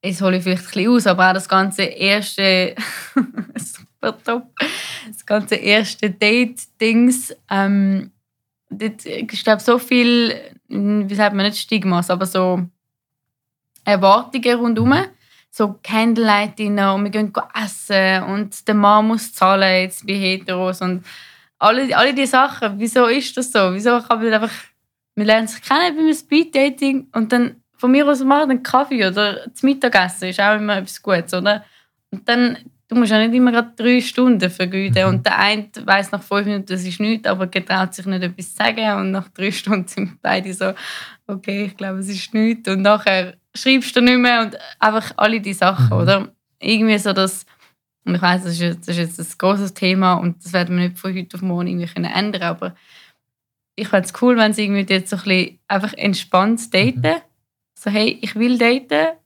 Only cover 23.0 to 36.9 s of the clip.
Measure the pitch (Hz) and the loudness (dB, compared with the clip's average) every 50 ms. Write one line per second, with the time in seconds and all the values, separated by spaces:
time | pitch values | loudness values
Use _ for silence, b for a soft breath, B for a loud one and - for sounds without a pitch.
23 | 247 226 240 285 262 - - 254 254 254 - 220 190 185 180 196 208 240 240 240 | 4 4 2 0 -2 -4 -6 -6 -6 -2 0 2 2 2 0 0 2 2 2 2
24 | 233 - 226 226 220 233 220 214 220 220 - - - _ _ _ _ _ _ _ | 2 0 -2 0 2 0 0 0 0 -2 -6 -10 -18 _ _ _ _ _ _ _
25 | _ _ _ - 208 214 214 226 226 220 - - - - 269 302 349 359 294 311 | _ _ _ -4 2 2 2 2 2 -2 -8 -14 -2 0 2 2 2 0 0 2
26 | 320 311 302 302 - _ 285 302 330 330 - 277 269 285 277 - 277 277 269 269 | 2 2 0 0 -2 _ 2 2 2 2 2 2 2 2 0 -2 -2 -2 -2 -2
27 | 254 _ - 226 220 220 247 247 240 247 - _ _ _ _ _ - 247 254 277 | -6 _ -4 -4 -2 0 2 0 0 0 -4 _ _ _ _ _ 2 4 4 4
28 | 294 285 294 254 269 262 277 294 311 269 262 247 254 - - 262 277 285 277 240 | 6 4 2 2 2 2 2 2 4 2 0 -2 -2 0 0 0 0 0 -2 0
29 | 202 190 185 202 208 208 190 - - 233 _ - - 269 285 269 - 240 233 202 | 0 0 2 0 0 -2 -2 -6 -12 -16 _ 0 0 0 2 2 0 2 4 2
30 | 180 180 180 - - 185 180 - 202 208 214 214 214 208 208 196 190 190 - - | 2 2 -4 -8 -8 -8 -2 0 2 2 2 2 0 -2 -2 -4 -4 -8 -14 -12
31 | _ 208 190 170 170 170 - 180 180 202 208 214 208 b b b b b b _ | _ 0 0 0 0 -2 -4 -2 0 0 0 0 -4 b b b b b b _
32 | _ _ - 190 - - 240 247 247 240 247 - - - _ _ _ _ 226 240 | _ _ -14 -8 -2 0 2 2 2 0 0 -6 -12 -20 _ _ _ _ 0 2
33 | 240 202 220 214 220 233 233 254 254 247 233 233 233 233 _ - 220 240 247 254 | 2 4 4 2 2 2 2 4 4 4 4 2 0 0 _ -2 0 2 2 2
34 | 240 - - - 254 254 240 190 180 180 180 - 185 180 190 190 196 196 - 185 | 2 -2 0 2 4 4 4 2 2 -2 -2 -4 -6 -4 -2 -4 -2 0 0 2
35 | 185 190 185 190 - - - - 196 202 214 214 208 214 - 214 - - 196 196 | 2 2 0 2 0 0 0 2 2 0 0 -2 -4 -10 -14 -10 0 2 2 2
36 | 196 196 - 196 - - 202 202 202 202 208 202 190 - 185 185 180 185 | 2 -2 -6 -8 -6 -4 -2 -2 0 0 -2 -4 -4 -6 -6 -6 -6 -8